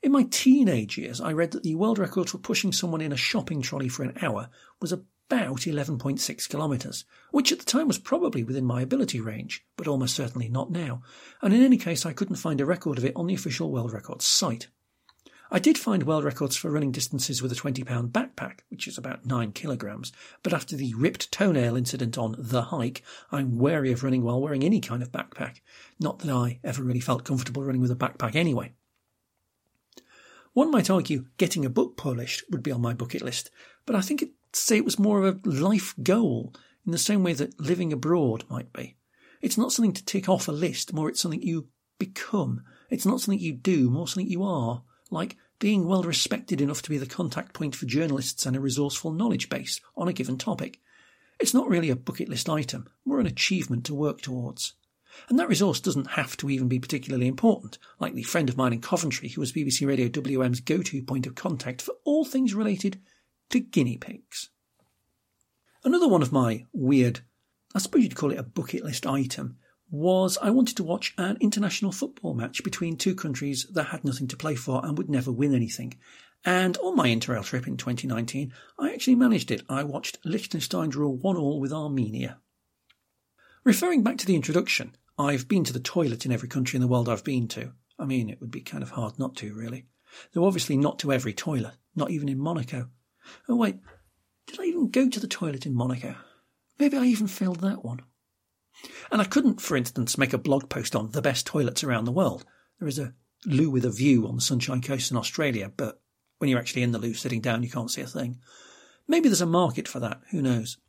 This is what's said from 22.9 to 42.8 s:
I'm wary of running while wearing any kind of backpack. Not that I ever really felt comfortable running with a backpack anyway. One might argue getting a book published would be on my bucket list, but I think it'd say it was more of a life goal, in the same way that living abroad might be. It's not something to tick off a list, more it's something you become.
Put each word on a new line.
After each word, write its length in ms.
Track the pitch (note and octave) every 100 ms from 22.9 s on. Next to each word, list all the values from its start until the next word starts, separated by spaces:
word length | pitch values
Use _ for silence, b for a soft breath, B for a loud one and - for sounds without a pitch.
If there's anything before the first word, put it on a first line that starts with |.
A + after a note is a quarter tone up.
| B2+ B B B
I'm 240 | C#3+ C3+ A#2+
wary 340 | C3+ D#3+ C3
of 140 | A#2+
running 180 | C3+ C3
while 200 | A#2 B2
wearing 200 | D3 C#3
any 180 | D3 G3+
kind 220 | - A#2+
of 80 | B2
backpack. 520 | - - - C2 - B B B B
Not 200 | D3+ -
that 120 | D#3+
I 300 | B2+ A#2+ B2
ever 200 | - C3
really 180 | B2+ B2
felt 240 | B2 A#2+
comfortable 400 | - C3+ B2 B2
running 160 | C#3 C3
with 100 | B2+
a 60 | B2
backpack 400 | A2+ - A#2+ C3+
anyway. 380 | E3+ B2 - _ _ _ _ _ _ _ _ _ _ _ _ - B B B B B
One 180 | - D#4
might 200 | C4+ -
argue 360 | F#3+ - C#3+ B2+ -
getting 260 | F3 E3+
a 60 | C3+
book 260 | B2 - -
published 460 | D3 A#2+ B2 - -
would 120 | D3+
be 100 | C3
on 100 | B2
my 100 | A#2
bucket 300 | A#2+ A#2+ -
list, 280 | B2+ - - B B B -
but 100 | A3
I 60 |
think 180 | F#3+ D4
it'd 140 | - _ _
say 240 | - - G#3+
it 80 |
was 140 | - -
more 260 | G3+ G3+
of 220 | F#3+ F#3+ G3
a 20 |
life 460 | C3+ F3 G#3+ - -
goal, 500 | B2+ G#3 G#3 A2+ - B B B
in 80 | -
the 60 | E3+
same 240 | - G#3
way 100 | F3+
that 260 | C#3+ D3 -
living 320 | C#3+ F3 E3+
abroad 540 | C#3+ D3+ F3 C#3 A2+ -
might 220 | - -
be. 220 | - - _ _ b b b
It's 160 | A#3+ -
not 160 | B3+
something 220 | - A3+
to 100 | F3+
tick 240 | - G3 F#3+
off 180 | F#3+ -
a 60 |
list, 400 | D3 F3 B2+ -
more 160 | D#3 D#3
it's 140 | -
something 180 | F3 D#3
you 280 | - E3 - _ _ _
become. 680 | F#3+ - - G#3 C3+ A#2+ b b